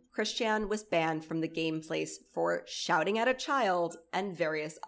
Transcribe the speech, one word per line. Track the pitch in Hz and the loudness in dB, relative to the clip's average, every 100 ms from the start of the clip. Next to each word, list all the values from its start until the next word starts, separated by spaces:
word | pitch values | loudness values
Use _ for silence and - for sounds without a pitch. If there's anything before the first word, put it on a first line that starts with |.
| _ | _
Chris | - 214 | -4 -2
Chan | - 226 214 202 | 0 2 2 2
was | 214 | -2
banned | - 170 160 160 | 0 2 2 0
from | 156 165 | -2 -2
the | 160 | -2
game | 165 160 160 | 0 -2 -2
place | 160 156 156 - - | -4 -4 -4 -6 -8
for | 165 170 170 - | -2 0 0 -4
shouting | - - 165 170 220 | -6 0 2 2 2
at | 240 | 2
a | |
child | 254 - 277 208 175 170 170 - | 0 0 2 4 2 0 -4 -6
and | 180 202 165 | -4 -2 -2
various | 156 156 156 - | 0 0 -4 -6